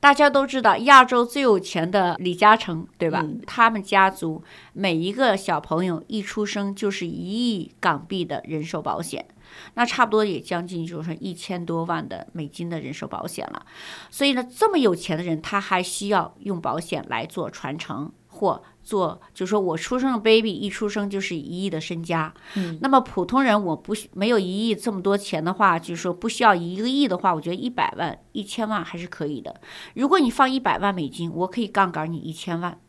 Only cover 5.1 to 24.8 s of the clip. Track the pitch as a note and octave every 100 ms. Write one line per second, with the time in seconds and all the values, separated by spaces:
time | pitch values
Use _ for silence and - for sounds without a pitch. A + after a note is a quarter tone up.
5.1 | A3 C4 F#3+ - D#3+ - D#3+ F#3 E3 -
6.1 | A3 G3 - G#3 G#3 G3+ G3 G#3 G3 F3
7.1 | E3 F3 G#3+ B3 G#3 E3 _ F#3 D3 -
8.1 | F#3+ E3+ C#3+ - D#3 D3+ D#3+ D3+ - E3+
9.1 | - - _ - - - - A#3+ - A3+
10.1 | G#3+ G#3+ D#3 - F3 F3 F3+ D#3+ E3+ D#3+
11.1 | D#3+ F#3+ E3+ - F3+ E3+ E3 E3 E3 -
12.1 | F#2 - E3+ D3 - E3+ E3 C3+ D3+ -
13.1 | - - - - - - - - - -
14.1 | - C#4 B3+ B3 - G#4+ F#4 A#3+ F3 -
15.1 | D#3+ F3 D#3+ D#3+ G3+ G3 F#3 F#3 - G3+
16.1 | G3+ - - G3+ F3+ D#3+ C3+ - D#3+ -
17.1 | A2+ A#2 - C#3 - - D3+ - A2 D3+
18.1 | - _ - G3 C3 - _ - G#3 F3
19.1 | - - - F#3 G#3 F#3 D#3+ - B3+ C4
20.1 | A#3+ A3 A3 A3 E3+ G3+ - G#3 G#3 G3+
21.1 | G3 F#3+ E3+ C#3 E3+ G3 E3 D#3 E3+ E3
22.1 | E3 D#3+ - - - F3+ D#3+ C4+ C4+ B3+
23.1 | - F3 B3+ C4 G#3 F#3+ D#3 - G#3+ -
24.1 | - G3+ A#3+ F#3 F#3+ A3+ G#3+